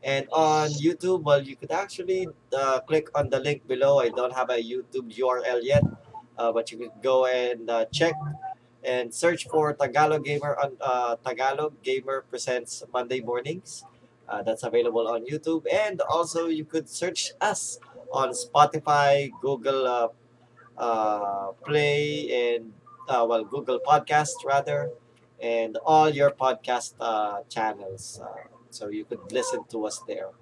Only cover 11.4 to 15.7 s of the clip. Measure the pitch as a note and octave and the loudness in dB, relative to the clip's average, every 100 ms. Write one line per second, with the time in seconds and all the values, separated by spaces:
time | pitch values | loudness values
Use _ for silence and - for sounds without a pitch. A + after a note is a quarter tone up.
11.4 | C3 C#3 D3+ D3 B2+ C3 B2+ C3+ - B2+ | 0 0 -4 -4 -4 -2 -2 -6 -6 -10
12.4 | - B2 A#2+ - - B2 B2 C3 A#2 A#2+ | -4 -4 -4 -14 -6 -6 -4 -4 -2 -4
13.4 | B2+ A#2 - - - _ _ _ - G#2 | -4 -8 -10 -18 -18 _ _ _ -10 -6
14.4 | G2+ A2+ A#2+ A#2 A#2+ A#2 A2+ A#2 A#2 D3+ | -4 -4 0 2 2 2 0 -2 -4 -6
15.4 | D#3+ E3 - | -2 -2 0